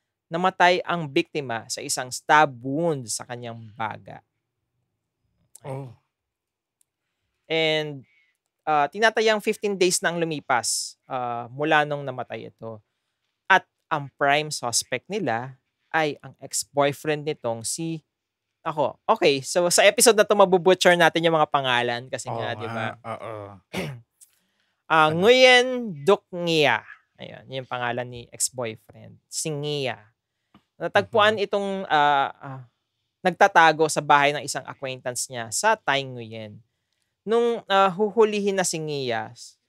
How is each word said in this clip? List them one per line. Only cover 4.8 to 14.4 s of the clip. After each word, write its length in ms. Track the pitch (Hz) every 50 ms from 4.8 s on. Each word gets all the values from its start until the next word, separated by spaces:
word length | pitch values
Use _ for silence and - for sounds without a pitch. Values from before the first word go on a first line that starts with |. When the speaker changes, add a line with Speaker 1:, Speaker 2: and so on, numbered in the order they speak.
| _ _ _ _ _ _ _ _ _ _ _ _ _ _ _ -
Speaker 2:
Oh. 300 | - 151 135 135 139 123 110 _ _ _ _ _ _ _ _ _ _ _ _ _ _ _ _ _ _ _ _ _ _ _ _ _ _ _ _ _ _
Speaker 1:
And, 580 | - 156 160 160 156 156 156 156 151 147 135 120 _ _ _ _ _ _ _ _ _ _ _ -
ah, 240 | - 156 147 143 143
tinatayang 520 | - 202 226 226 220 240 220 220 220 208
fifteen 360 | - 226 208 - - 202 202
days 240 | 185 185 180 175 -
na 100 | - 170
ang 80 | 170 175
lumipas, 760 | 165 165 160 143 - - 135 117 113 - - - - - - _ _
ah, 420 | - 139 127 123 120 120 120 120 117
mula 360 | 123 139 147 156 160 151 147
nung 180 | 147 147 143
namatay 460 | 143 139 127 127 113 - 113 113 113 113
ito. 320 | - _ 113 113 113 107 _ _ _ _ _ _ _ _ _ _ _ _ _
At 180 | - 190 185 - _ _ _ _ -
ang 200 | 165 151 139 135 _
prime 360 | - 147 139 143 151